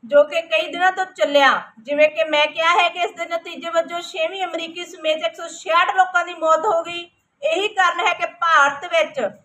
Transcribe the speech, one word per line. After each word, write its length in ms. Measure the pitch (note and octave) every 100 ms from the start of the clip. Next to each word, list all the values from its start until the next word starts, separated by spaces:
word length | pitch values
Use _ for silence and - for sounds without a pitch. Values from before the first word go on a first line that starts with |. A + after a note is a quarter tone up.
ਜੋ 180 | A#3 C#4+
ਕਿ 160 | D4 E4+
ਕਈ 260 | E4 D#4+ -
ਦਿਨਾਂ 180 | E4+ F#4
ਤੋਂ 120 | F#4
ਚੱਲਿਆ। 460 | F#4+ - D4 C#4+ C4+ G3+ - _
ਜਿਵੇਂ 300 | A3+ D4 D4+
ਕਿ 160 | D#4
ਮੈਂ 220 | D#4+ D4+ D4+
ਕਿਹਾ 240 | D#4 E4
ਹੈ 180 | F4 F4
ਕਿ 100 | F4
ਇਸ 120 | F4
ਦੇ 140 | -
ਨਤੀਜੇ 460 | E4+ E4+ E4+ E4+ E4+
ਵਜੋਂ 300 | E4+ E4 F4
ਛੇਵੀਂ 440 | F4 F#4 D#4+ F#4+
ਅਮਰੀਕੀ 400 | F4+ E4 E4 E4
ਸਮੇਤ 400 | F4 F4+ D#4 D#4
ਇੱਕ 120 | E4 E4
ਸੌ 120 | E4
ਛਿਆਹਠ 480 | E4 - E4 F#4 F#4+
ਲੋਕਾਂ 280 | F#4 F4+
ਦੀ 100 | E4+
ਮੌਤ 320 | F4 D#4+ D#4+ G#4+
ਹੋ 160 | E4
ਗਈ। 180 | E4 F4 F4 _ _ _
ਇਹੀ 260 | D5 F#4 G#4
ਕਾਰਨ 380 | G#4+ F4+ E4+ F4+
ਹੈ 60 |
ਕਿ 140 | E4+ E4+
ਭਾਰਤ 580 | - E4+ D#4 C#4 C#4
ਵਿੱਚ 360 | F4 E4 D4+ D4 G#3 -